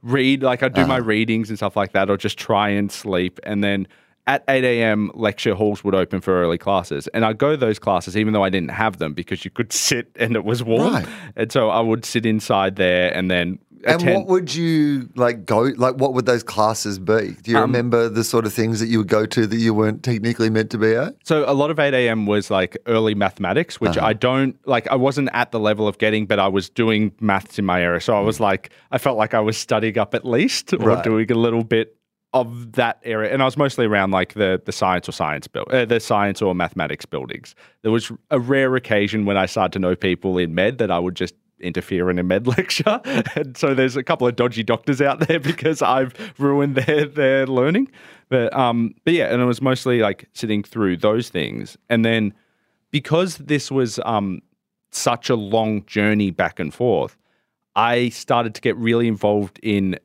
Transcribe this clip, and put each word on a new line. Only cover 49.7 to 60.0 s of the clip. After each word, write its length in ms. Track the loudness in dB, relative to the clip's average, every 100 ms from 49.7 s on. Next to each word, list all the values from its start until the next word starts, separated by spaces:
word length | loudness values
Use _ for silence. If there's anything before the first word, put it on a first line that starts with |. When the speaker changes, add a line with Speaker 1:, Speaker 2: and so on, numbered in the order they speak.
| 0 0 2
Speaker 1:
like, 280 | 2 -2 -10
sitting 300 | -10 -4 -2
through 340 | -4 -2 0 2
those 320 | 2 0 -2
things. 480 | -4 -4 -6 -12 -16 _
And 160 | 2
then 300 | 2 2 0 -6 _ _ _ _ _
because 460 | -6 0 0 0 -6
this 340 | -2 -2 0
was, 280 | -2 -2 -2 -2
um, 360 | -2 -2 -6 _ _ _ _ _
such 380 | -2 -2 -2 0
a 60 | -2
long 500 | 0 0 0 -2 -4
journey 460 | 0 2 2 0
back 280 | 0 -2 -2
and 140 | -10
forth, 440 | -4 0 0 -2 _ _ _ _ _ _ -2
I 340 | 0 2 0
started 440 | -4 -2 0 0 -2
to 60 |
get 140 | -4 0
really 300 | 0 2 2
involved 520 | 0 0 0 -2 -6
in 340 | -2 0 0 -4